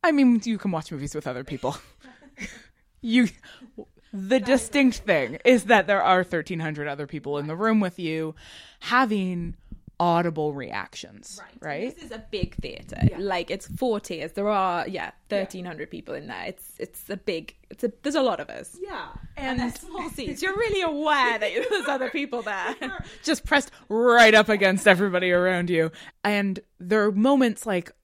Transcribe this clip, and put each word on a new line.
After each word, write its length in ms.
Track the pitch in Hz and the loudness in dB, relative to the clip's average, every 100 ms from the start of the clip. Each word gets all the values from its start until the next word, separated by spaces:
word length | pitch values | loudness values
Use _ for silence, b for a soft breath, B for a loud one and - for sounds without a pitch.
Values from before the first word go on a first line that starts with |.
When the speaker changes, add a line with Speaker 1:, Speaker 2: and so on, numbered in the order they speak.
Speaker 1:
I 80 | 349 | 4
mean, 300 | 294 254 233 | 6 6 4
you 140 | 233 214 | 0 -4
can 140 | 202 | -2
watch 200 | 165 - | -4 -6
movies 240 | 147 143 151 | -10 -8 -8
with 120 | 135 | -8
other 160 | 123 | -8
people. 340 | 135 135 127 - | -8 -4 -4 -6
<laughs> 60 | - _ 262 _ - - 190 B B _ _ _ | -14 _ -20 _ -20 -16 -16 B B _ _ _
You, 260 | 233 240 233 - B B 254 - - _ _ | 0 2 2 -2 B B -20 -20 -20 _ _
the 280 | 196 190 254 | -12 0 2
distinct 580 | 208 262 - 294 262 - | 4 2 2 4 4 2
thing 400 | 208 160 123 143 233 | 0 0 0 0 4
is 200 | 247 190 | 4 6
that 200 | 220 180 | 4 6
there 160 | 196 | 2
are 220 | - 185 | 4 4
thirteen 360 | 175 170 - 170 | 2 -4 -4 -6
hundred 280 | 160 151 147 | -4 -6 -8
other 180 | 143 143 | -8 -8
people 320 | 156 135 147 | -8 -6 -6
in 80 | 147 | -4
the 100 | 165 | -2
room 240 | 220 220 | 2 4
with 200 | 190 180 | 2 -2
you 340 | 170 160 160 156 B B B B | -6 -4 -6 -8 B B B B
having 760 | - 247 254 208 185 175 170 - - - - _ | 0 2 4 2 0 -4 -6 -10 -16 -20 -20 _
audible 540 | 175 170 170 160 151 | 2 4 2 -2 -4
reactions, 840 | 139 104 101 - - - 101 - - - - | -4 -8 -8 -8 -14 -18 -20 -20 -20 -20 -14
right? 340 | 160 143 240 | -10 -8 -8
Speaker 2:
This 120 | - 269 | -10 -16
is 60 | |
a 140 | 220 220 | -16 -10
big 240 | 202 180 - | -4 -4 -4
theater. 420 | - - - - | -10 -12 -14 2
Speaker 1:
Yeah. 140 | - 165 | 2 2
Speaker 2:
Like, 320 | 196 180 175 | -4 -4 -4
it's 160 | 196 - | -8 -8
four 320 | - 254 208 | -4 -2 -2
tiers. 320 | - 170 160 | -4 -10 -8
There 180 | - 202 | -4 0
are, 380 | 208 190 175 - | 0 0 -2 -4
yeah, 160 | 190 | -6
Speaker 1:
Yeah. 80 | - - _ | -10 -12 _
Speaker 2:
thirteen 360 | 202 190 185 180 | -4 -4 -8 -12
hundred 260 | 156 - | -12 -12
people 240 | - - 139 | -12 -12 -12
in 100 | 147 | -10
there. 200 | 90 87 | -12 -12
It's, 240 | 185 - - | -12 -20 -12
it's 280 | - - - | -12 -12 -12
a 40 | 196 | -8
big, 380 | - 165 - _ _ | -6 -6 -10 _ _
it's 140 | - | -6
a, 100 | 233 - | -6 -4
there's 140 | 285 294 | -4 0
a 80 | |
lot 160 | 262 180 | 0 -2
of 100 | 147 | -8
us. 260 | 58 - 349 | -12 -16 -14
Speaker 1:
Yeah. 280 | 392 370 - - - - | -12 -10 -12 -14 -16 -10
Speaker 2:
And 220 | 269 254 | -6 -4
Speaker 1:
And 100 | 240 | -4
Speaker 2:
they're 80 | - | -8
small 300 | - 349 320 | -12 -10 -10
seats. 320 | - 285 277 | -8 -10 -4
You're 140 | 370 392 | -4 -2
really 240 | 453 403 | -2 0
aware 560 | 339 294 302 285 247 226 | -2 -2 0 2 2 0
that 140 | 214 226 | -2 -2
<laughs> 100 | 494 | -2
there's 180 | 403 302 | -2 -2
other 220 | 277 254 | -4 -4
people 320 | - 285 240 | -4 -6 -6
there. 340 | 208 196 180 - | -6 -6 -6 -8
Speaker 1:
<laughs> 40 | |
You're 240 | 262 370 - - | -10 -10 -14 -10
just 240 | - 302 - | -4 -4 0
pressed 240 | 285 - B _ | 0 0 B _
right 460 | 214 240 240 220 | 2 6 8 10
up 160 | 214 214 | 8 6
against 380 | 208 196 190 208 | 4 4 4 4
everybody 440 | 180 202 180 180 | 4 4 0 2
around 380 | 175 180 180 175 | 2 2 0 0
you. 220 | 170 160 B B _ | 0 0 B B _
And 360 | 208 208 196 185 - _ | -2 0 0 -4 -10 _
there 240 | 175 214 208 | -2 2 2
are 60 | |
moments 560 | 202 247 277 247 202 226 | 2 4 4 4 0 -4
like 240 | 180 - _ | -4 -4 _